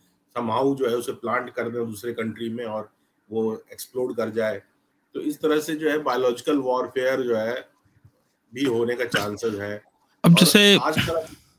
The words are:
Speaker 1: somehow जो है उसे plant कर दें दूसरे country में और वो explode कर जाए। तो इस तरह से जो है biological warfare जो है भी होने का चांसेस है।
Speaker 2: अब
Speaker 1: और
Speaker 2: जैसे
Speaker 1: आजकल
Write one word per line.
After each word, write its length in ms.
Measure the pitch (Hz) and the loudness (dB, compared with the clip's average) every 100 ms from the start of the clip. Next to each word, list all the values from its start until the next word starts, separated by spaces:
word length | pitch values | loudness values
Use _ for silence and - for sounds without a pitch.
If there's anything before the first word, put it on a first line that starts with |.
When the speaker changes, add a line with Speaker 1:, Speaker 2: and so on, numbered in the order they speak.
| _ _ _ 120 | _ _ _ -6
Speaker 1:
somehow 400 | 113 120 139 135 | -2 0 0 2
जो 120 | 120 | 0
है 60 | 120 | 0
उसे 160 | 127 | -4
plant 380 | 113 117 123 123 | -6 -4 -4 -4
कर 200 | 120 117 | -6 -6
दें 160 | 120 113 | -4 -6
दूसरे 280 | 104 120 | -8 -8
country 360 | 113 110 107 113 | -6 -6 -6 -6
में 160 | 117 113 | -6 -6
और 280 | 107 107 _ _ _ - | -8 -10 _ _ _ -8
वो 320 | 110 110 107 - | -4 -2 -4 -12
explode 440 | - - 127 127 113 | -18 -10 -4 -4 -2
कर 140 | 110 | -4
जाए। 320 | 110 110 98 - _ _ _ _ | -2 -2 -4 -12 _ _ _ _
तो 60 | 139 | -8
इस 220 | 151 147 | -6 -2
तरह 180 | 160 151 | 0 0
से 160 | 160 156 | -2 -2
जो 140 | 156 | -2
है 80 | 151 | 0
biological 600 | 139 123 127 120 156 143 | 0 0 0 0 0 0
warfare 640 | 127 127 120 127 131 131 | 0 -2 -2 -2 0 0
जो 160 | 120 113 | 0 0
है 320 | 110 127 - _ _ _ - _ _ _ _ | -2 -6 -10 _ _ _ -20 _ _ _ _
भी 100 | 127 | -4
होने 320 | 139 117 120 123 | 0 0 0 -2
का 100 | 120 | -2
चांसेस 480 | 104 104 101 113 | -2 -4 -4 -4
है। 300 | 101 101 104 - _ _ _ 170 | -4 -6 -10 -14 _ _ _ 6
Speaker 2:
अब 60 | |
Speaker 1:
और 80 | 170 | 8
Speaker 2:
जैसे 380 | 170 208 202 190 | 8 8 8 6
Speaker 1:
आजकल 440 | 147 156 - - - - _ | 4 0 0 -2 -4 -12 _